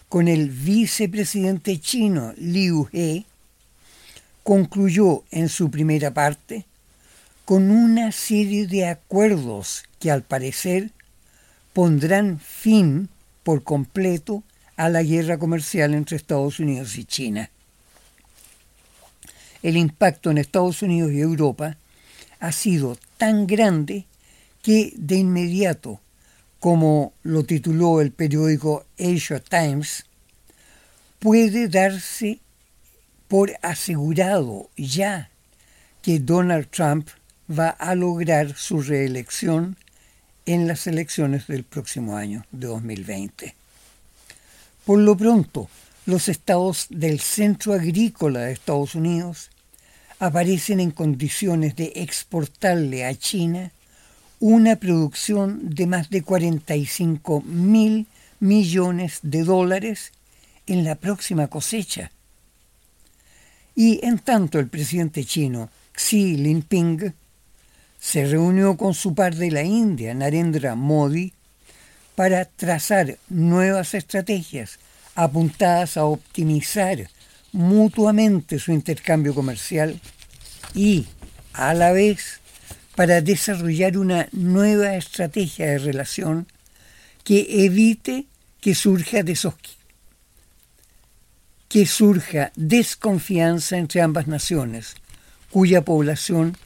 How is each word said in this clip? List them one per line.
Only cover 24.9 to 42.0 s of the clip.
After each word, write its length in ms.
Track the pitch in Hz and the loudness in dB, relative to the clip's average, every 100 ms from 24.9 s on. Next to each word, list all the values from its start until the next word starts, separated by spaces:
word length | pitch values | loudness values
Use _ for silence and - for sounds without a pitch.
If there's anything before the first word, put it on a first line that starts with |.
| - | -4
de 200 | 147 190 | -2 0
inmediato, 840 | 185 180 175 180 190 156 127 101 _ _ _ _ _ _ | 2 0 0 0 0 -2 -8 -16 _ _ _ _ _ _
como 540 | 175 170 156 151 139 - | 2 4 4 2 0 -6
lo 220 | 160 160 | -4 -2
tituló 560 | 135 160 175 160 175 165 | 0 -2 0 2 4 4
el 100 | 147 | 2
periódico 760 | - 160 147 156 151 156 147 - - | 0 -2 2 2 2 0 -4 -6 -6
Asia 400 | 180 175 - 139 | -2 -2 -2 -8
Times, 640 | - 170 156 139 151 - - _ _ _ _ _ _ _ _ _ _ _ | -2 0 0 -2 -6 -10 -14 _ _ _ _ _ _ _ _ _ _ _
puede 480 | 220 220 226 214 226 | 4 4 4 2 0
darse 720 | 185 190 190 - - 208 226 _ _ _ _ _ _ _ _ - | 2 2 0 -10 -8 -6 -8 _ _ _ _ _ _ _ _ -2
por 240 | 196 196 - | 2 2 0
asegurado 1080 | 170 160 - 160 147 160 185 196 127 101 - - | -8 -6 -6 -4 -2 0 0 0 -2 -8 -14 -12
ya 540 | 135 143 196 190 - _ _ _ _ _ _ _ | -6 -4 -4 -4 -12 _ _ _ _ _ _ _
que 160 | - 160 | -2 0
Donald 500 | 127 175 180 165 143 | 2 2 2 0 -2
Trump 380 | - 156 151 151 - _ _ - | -2 -2 -2 -4 -14 _ _ -8
va 200 | 151 165 | -2 -2
a 260 | - 165 | -2 -4
lograr 600 | 185 180 170 165 156 147 143 | -2 -2 -2 0 0 0 -6
su 260 | - 156 | -6 -4
reelección 960 | 135 139 135 127 120 - 180 160 175 190 _ _ _ _ _ _ - | -2 -2 -2 -4 -8 -6 -2 -2 -2 -8 _ _ _ _ _ _ -4
en 220 | 175 170 | -2 -2
las 180 | 156 190 | -4 -4
elecciones 600 | 160 160 - 143 139 - | -4 -4 -4 -2 -2 -6
del 180 | 135 | -10
próximo 520 | 123 147 - 123 | -10 -12 -10 -8